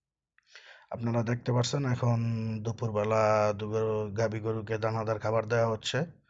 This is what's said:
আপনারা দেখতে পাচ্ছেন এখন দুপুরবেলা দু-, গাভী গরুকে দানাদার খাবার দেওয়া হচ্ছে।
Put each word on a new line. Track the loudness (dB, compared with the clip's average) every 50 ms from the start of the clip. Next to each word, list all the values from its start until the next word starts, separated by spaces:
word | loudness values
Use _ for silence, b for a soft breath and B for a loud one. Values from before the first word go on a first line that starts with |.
| _ _ _ _ _ _ _ _ B B B B B B B B B B
আপনারা | -8 -4 -2 0 0 0 0
দেখতে | 0 -2 -2 -2 0
পাচ্ছেন | 0 2 0 0 0 -2 0
এখন | 0 0 0 2 2 2 2 2 0 0 -2 -2 -2 -4 -4 -4
দুপুরবেলা | -4 -4 -4 -4 -2 0 0 2 2 4 4 6 6 6 6 4 2 2 0
দু-, | -4 -2 0 0 0 0 0 -2 -2 -4 -2 -2
গাভী | 0 0 0 -2
গরুকে | -2 -2 -4 -4 -4 -4 -4 -2
দানাদার | -2 -2 -2 -2 -2 -2 -2 -2
খাবার | 0 0 0 0 0
দেওয়া | 0 2 2 2 2
হচ্ছে। | 0 -2 -4 -4 -2 -2 -2 -4 -6 -16 B